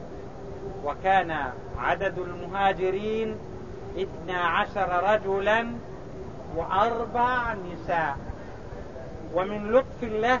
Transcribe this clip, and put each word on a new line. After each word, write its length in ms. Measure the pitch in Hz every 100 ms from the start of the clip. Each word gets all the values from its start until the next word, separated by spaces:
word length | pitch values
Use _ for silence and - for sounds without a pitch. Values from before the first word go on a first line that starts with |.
| - - - - - - - - 143
وكان 500 | 143 190 190 170 151 131 127 - 120
عدد 400 | 135 175 196 175
المهاجرين 1160 | 180 175 175 196 196 185 185 196 214 220 220 214 - - - - - 170
اثنا 440 | 190 - 170 180
عشر 720 | 170 180 202 208 180 175 190
رجلا 540 | 214 196 196 202 220 233 233 - - - - - - - 165
وأربع 960 | 165 190 233 233 226 240 240 254 233
نساء. 640 | 208 180 165 - 170 151 135 - - - - - - - - - - -
ومن 380 | 165 196 214 208
لطف 320 | 247 262 -
الله 360 | 233 214 233 254